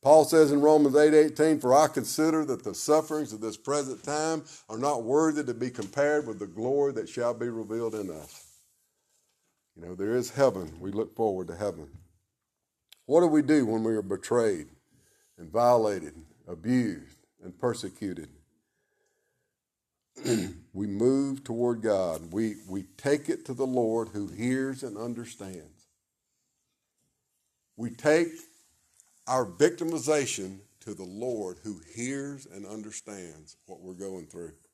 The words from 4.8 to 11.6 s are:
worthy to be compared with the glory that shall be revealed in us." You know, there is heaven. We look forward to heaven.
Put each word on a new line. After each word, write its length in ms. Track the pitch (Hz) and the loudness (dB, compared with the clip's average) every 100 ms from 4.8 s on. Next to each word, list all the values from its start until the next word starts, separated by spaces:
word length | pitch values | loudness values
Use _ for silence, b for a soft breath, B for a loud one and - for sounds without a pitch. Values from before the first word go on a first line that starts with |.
| 139 139 | -2 -2
worthy 420 | 113 143 160 147 | 0 2 2 0
to 100 | 131 113 | -4 -6
be 160 | 123 | -6
compared 560 | 123 101 - 143 151 147 | -8 -10 -2 0 0 -2
with 100 | 101 | -10
the 80 | 98 | -10
glory 460 | 87 117 143 139 | -8 -4 0 0
that 180 | 117 87 | -2 -8
shall 240 | - 120 | -4 -4
be 160 | 113 123 | -2 -6
revealed 460 | 113 101 113 117 107 | -8 -8 -6 -4 -6
in 160 | 98 | -8
us." 340 | 78 76 - - _ _ _ _ _ _ _ _ _ _ _ _ - | -10 -16 -20 -20 _ _ _ _ _ _ _ _ _ _ _ _ -20
You 60 | |
know, 140 | 85 90 | -16 -8
there 200 | 98 123 | -2 -2
is 140 | 123 | -4
heaven. 500 | - 135 95 87 80 | 2 2 2 -10 -12
We 120 | 92 | -8
look 240 | 101 110 - | -6 -6 -2
forward 320 | 113 95 87 | -4 -2 -8
to 80 | |
heaven. 340 | 87 | -6